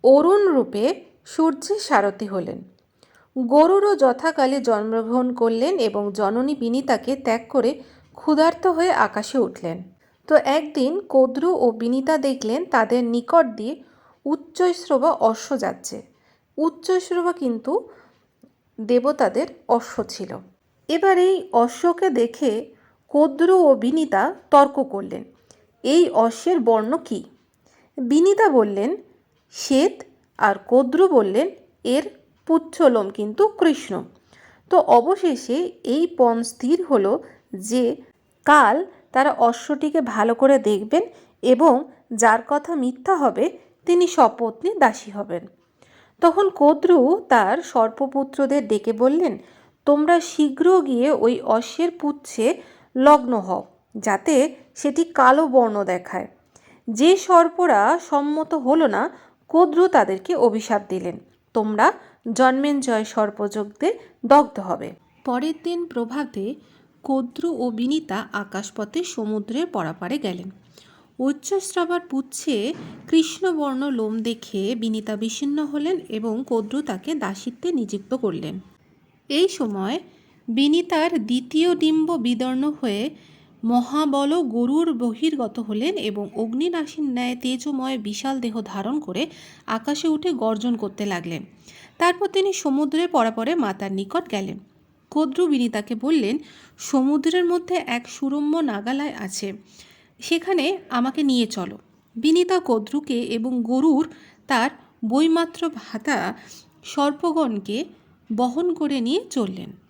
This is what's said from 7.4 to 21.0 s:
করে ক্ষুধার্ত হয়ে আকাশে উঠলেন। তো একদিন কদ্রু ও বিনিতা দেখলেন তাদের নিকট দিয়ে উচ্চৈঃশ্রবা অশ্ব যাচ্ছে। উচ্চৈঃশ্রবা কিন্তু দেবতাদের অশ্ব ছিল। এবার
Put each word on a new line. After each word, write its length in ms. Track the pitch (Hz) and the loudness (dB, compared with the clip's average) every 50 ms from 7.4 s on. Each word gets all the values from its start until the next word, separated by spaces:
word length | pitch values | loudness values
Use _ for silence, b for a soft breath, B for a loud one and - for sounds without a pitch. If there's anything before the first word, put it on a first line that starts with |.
| 233 - | -4 -2
করে 340 | - 269 214 240 302 B B B B B B B B | -2 0 0 0 -2 B B B B B B B B
ক্ষুধার্ত 520 | - - 311 302 294 311 330 339 339 - | -6 -2 0 2 4 4 2 2 0 0
হয়ে 260 | 370 339 320 349 370 | 0 0 2 0 2
আকাশে 460 | - - 214 202 - 208 208 - - 269 | 2 2 0 0 -2 -8 -8 -4 -2 -2
উঠলেন। 440 | 226 - 185 - - 165 165 185 185 - _ _ _ _ _ _ _ | -2 -2 -4 -8 -8 -8 -8 -8 -12 -18 _ _ _ _ _ _ _
তো 100 | - 311 | 4 4
একদিন 640 | 285 - 262 277 320 302 302 - 302 254 269 339 403 403 - | 4 4 4 0 0 -2 -2 -2 -2 -2 0 -2 -4 -6 2
কদ্রু 480 | - 269 262 254 262 269 302 359 370 | 4 4 4 4 2 -2 0 0 2
ও 140 | - - 240 | 2 2 0
বিনিতা 480 | 220 220 233 233 247 269 269 277 311 302 | 0 0 -2 -2 -2 -2 0 0 0 0
দেখলেন 460 | 262 277 262 262 226 214 226 294 359 | 0 -2 -2 -2 -4 -4 -4 -4 -4
তাদের 400 | - - 240 220 - 240 247 240 | 0 0 0 2 2 0 0 0
নিকট 420 | 233 233 240 240 - - 339 320 | 0 -2 -4 -2 4 4 4 4
দিয়ে 360 | 247 214 214 214 240 311 b b b b b b b b b b | 4 -2 -8 -8 -8 -8 b b b b b b b b b b
উচ্চৈঃশ্রবা 880 | 277 311 - - - _ - 359 359 349 - - - 302 254 262 330 | -6 -6 -6 -6 -18 _ 0 0 0 0 -2 -2 -2 0 2 2 2
অশ্ব 440 | - - - 226 220 220 - - 285 | 0 2 0 0 0 -2 -6 -6 -4
যাচ্ছে। 460 | 226 208 185 190 - - - - - - _ _ _ _ _ _ _ _ _ _ - | -4 -4 -6 -6 -8 -12 -14 -14 -14 -16 _ _ _ _ _ _ _ _ _ _ -2
উচ্চৈঃশ্রবা 760 | 311 330 311 339 339 - 370 370 359 - 359 349 339 359 | -2 -2 -2 -4 -4 0 0 0 0 -2 -4 -2 0 -2
কিন্তু 560 | 349 349 285 247 233 220 - 254 320 480 - b b b b b b b b b b _ _ _ _ _ _ _ _ - | -2 -2 -4 -4 -4 -4 -4 -4 -4 -4 -4 b b b b b b b b b b _ _ _ _ _ _ _ _ -12
দেবতাদের 680 | 220 208 247 247 240 285 294 - 262 190 180 233 320 - - - _ - | -2 2 2 2 2 0 0 2 0 0 0 -2 -4 -6 -10 -18 _ 0
অশ্ব 340 | - 233 233 - - - | 0 0 0 -6 -8 -8
ছিল। 360 | 214 - - - 190 - - 190 - _ _ _ _ _ _ _ _ - | -8 -8 -10 -12 -12 -12 -12 -16 -16 _ _ _ _ _ _ _ _ -2
এবার 300 | 311 339 | -2 2